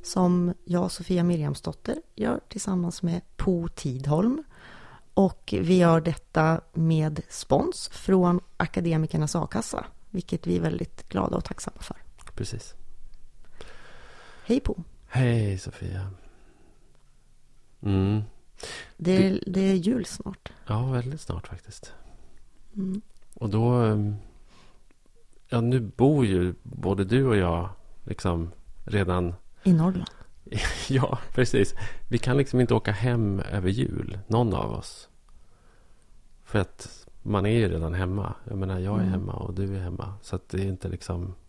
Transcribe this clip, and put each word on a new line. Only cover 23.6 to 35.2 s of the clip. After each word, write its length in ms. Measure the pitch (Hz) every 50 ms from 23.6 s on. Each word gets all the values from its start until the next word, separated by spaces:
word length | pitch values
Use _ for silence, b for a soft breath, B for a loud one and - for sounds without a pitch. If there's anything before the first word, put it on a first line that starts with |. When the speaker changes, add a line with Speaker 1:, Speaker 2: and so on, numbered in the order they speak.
| 113 120 123
Speaker 2:
ehm, 420 | 123 117 110 107 104 104 104 104 104 b b b b b b b b b b b b b - - _ _ - - - - - - - -
ja, 140 | - - 117
nu 180 | 117 120 127 127
bor 460 | 113 101 - - 120 139 156 143 127
ju 280 | 104 95 90 90 90 85 - -
både 400 | - - - - 92 98 95 98
du 220 | 92 110 131 135
och 100 | 131 110
jag 320 | 101 90 87 85 82 87 92 - - - - - - -
liksom 480 | - - - - 95 87 85 82 85 - - - - - - -
redan 500 | - 98 104 95 87 90 92 90 87 87 - - - - - -
Speaker 1:
I 100 | 196 175
Norrland. 360 | 160 160 185 185 180 175 - - - - - - - -
Speaker 2:
<laughs> 460 | - - 110 - - - - - -
Ja, 280 | 135 131 123 - - - - - -
precis. 400 | - 123 - - 120 101 - - B B B B B B -
Vi 80 | 120
kan 200 | 117 - 127 123
liksom 220 | 139 139 - - 127
inte 140 | 123 113 117
åka 180 | 113 - -
hem 480 | 107 98 110 127 120 117 110 101 98 95
över 300 | - - - 101 92 92
jul, 500 | 98 120 131 - - - - - - 98 101
någon 260 | - 107 117 123 113 90
av 180 | 73 - 53
oss. 380 | 55 - - - - - - _ _ -